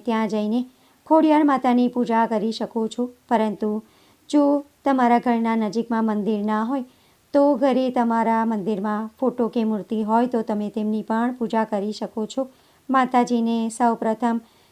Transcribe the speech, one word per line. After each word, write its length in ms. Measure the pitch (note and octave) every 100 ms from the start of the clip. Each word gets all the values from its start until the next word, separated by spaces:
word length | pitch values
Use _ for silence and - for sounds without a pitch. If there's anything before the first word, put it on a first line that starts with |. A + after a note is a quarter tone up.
ત્યાં 280 | G#3 A3 A3
જઈને 320 | G#3+ G#3 A#3+ B3 _ _ _ -
ખોડિયાર 380 | D#4+ D#4 D4+ D4+
માતાની 440 | C4 C4 B3 B3
પૂજા 380 | B3 A#3+ A3+ A3+
કરી 260 | A3 A3
શકો 320 | A3 G#3 A#3 A3
છો, 220 | A3+ B3 -
પરંતુ 480 | - A3+ G#3+ G3 G#3+ G#3+ - _ _ _ -
જો 160 | D4 C#4+ C#4+ C#4+ _
તમારા 380 | C#4 C4 A#3+ A#3+
ઘરના 380 | B3 A#3 A3+ A3+
નજીકમાં 500 | G#3+ A3 A3+ A3+ A3
મંદિર 340 | G#3 G3+ G#3+
ના 200 | G#3 G#3+
હોય 240 | A3+ C4+ B3 _ _ _ _
તો 80 | C#4+ C#4+ C4+
ઘરે 280 | C#4 B3+ C4
તમારા 520 | B3+ A#3 A3+ A3+ A3+ A3+
મંદિરમાં 640 | A3 F#3 G3+ G#3+ G#3 A3 -
ફોટો 300 | B3+ B3 A3+
કે 140 | A#3+ A3
મૂર્તિ 320 | G#3+ F3+ A3
હોય 260 | G#3+ A3+ B3
તો 100 | B3
તમે 260 | A3 G#3 G#3
તેમની 340 | A3 G#3+ G#3+
પણ 320 | G#3 A3 A#3+ B3+
પૂજા 300 | A#3 A3 A3
કરી 280 | G#3 G#3
શકો 300 | G#3 G3+ - G#3+
છો. 220 | - C4 _ _ _ -
માતાજીને 680 | C4 B3+ B3+ A#3+ A#3+ A3+ A#3 A3+
સૌપ્રથમ 680 | - A#3+ A3+ A3+ A3 A#3+ A3+ - _ _